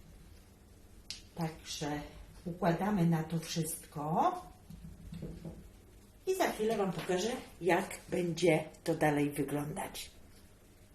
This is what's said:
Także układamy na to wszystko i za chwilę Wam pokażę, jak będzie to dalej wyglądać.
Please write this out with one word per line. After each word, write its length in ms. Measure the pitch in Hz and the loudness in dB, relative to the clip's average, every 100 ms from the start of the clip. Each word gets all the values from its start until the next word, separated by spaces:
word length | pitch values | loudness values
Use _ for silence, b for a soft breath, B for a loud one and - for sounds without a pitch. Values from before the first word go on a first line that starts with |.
| - - - - - - - - - - - - - | -20 -20 -20 -20 -20 -20 -20 -20 -20 -18 -16 -16 -14
Także 640 | - 160 - - - 147 147 147 - - - | -6 -6 -6 -10 -6 -4 -4 -6 -14 -18 -12
układamy 600 | 180 165 170 165 202 202 170 | -10 0 2 2 2 4 4
na 160 | 160 | 4
to 160 | 156 165 | 2 -4
wszystko 1040 | - 170 156 - - 147 151 190 339 359 - - - - - - - - - - - - - - - - - - - | -2 -2 -2 -4 -10 -6 0 4 4 2 -6 -16 -18 -16 -16 -14 -12 -10 -10 -10 -12 -12 -16 -20 -20 -20 -20 -8 -2
i 80 | |
za 160 | 381 - | 0 0
chwilę 260 | - 214 214 | 0 0 2
Wam 160 | 190 | 0
pokażę, 380 | - - 180 220 254 - - | -2 -2 0 0 -2 -8 -2
jak 400 | 175 175 196 - - | 2 4 2 -6 -4
będzie 560 | 185 175 160 175 160 - - | -2 0 4 6 6 4 -4
to 100 | - | -2
dalej 360 | 156 156 147 143 | 4 4 6 2
wyglądać. 800 | 143 139 147 147 - - - - - - - - - - - - | 0 0 0 -2 -4 -6 -8 -12 -14 -20 -20 -20 -20 -20 -20 -20